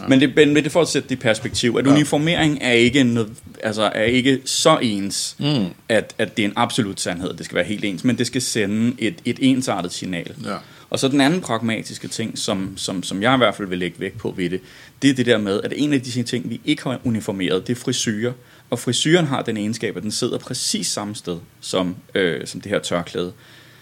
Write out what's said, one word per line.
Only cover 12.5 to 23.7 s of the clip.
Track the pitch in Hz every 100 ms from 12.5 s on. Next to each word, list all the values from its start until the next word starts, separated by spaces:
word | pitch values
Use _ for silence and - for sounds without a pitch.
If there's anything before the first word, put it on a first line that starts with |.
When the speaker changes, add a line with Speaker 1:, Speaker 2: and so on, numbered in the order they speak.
| 98 95 95
Speaker 2:
som, | - 95
som | 87 92
jeg | 110 131
i |
hvert | 113 -
fald | 101
vil | 90
lægge | 90 -
vægt | 95 -
på | - 95
ved | 87
det, | 92 - - - -
det | 139
er |
det | 135 120
der | 110
med, | 104 98
at | - -
en | 147
af | 139
de | 123 120
ting, | 120 120 -
vi | 113 -
ikke | 151
har | 143 123
uniformeret, | 131 110 - 101 87 92 92
det | 123
er |
frisyrer. | - 123 - 107 120 127 - - _
Og | 123
frisyren | - 120 156 175 156
har | 123
den | 110 110
egenskab, | 104 120 113 87
at |
den | 107
sidder | - 123 120
præcis | - 127 - 208 175
samme | - 104 107
sted | - 85 - _
som, | - 92 90 90 - 104
øh, | 90 73 -
som | -
det | 98
her | 95
tørklæde. | - 87 85 92 87 - - - -